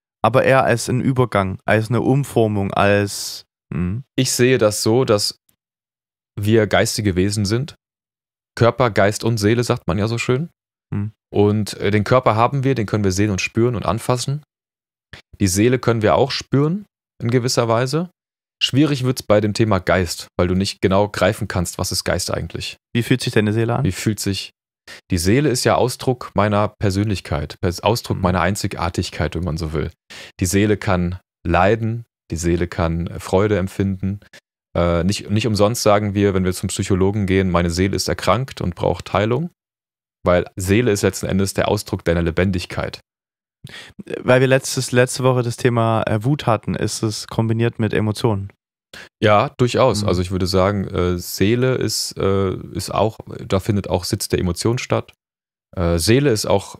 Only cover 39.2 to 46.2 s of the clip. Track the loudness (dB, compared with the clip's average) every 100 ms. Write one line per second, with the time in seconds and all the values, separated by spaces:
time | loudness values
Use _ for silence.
39.2 | 0 -2 -4 _ _ _ _ _ _ _
40.2 | 2 2 2 -4 0 2 2 2 0 -2
41.2 | -2 -2 -2 0 0 -2 -4 -4 0 0
42.2 | 0 0 0 0 -6 -6 -8 -10 _ _
43.2 | _ _ _ _ -20 -20 -20 -20 -12 -6
44.2 | 2 4 4 2 0 -6 0 2 2 2
45.2 | 2 2 0 0 0 2 2 0 0 -2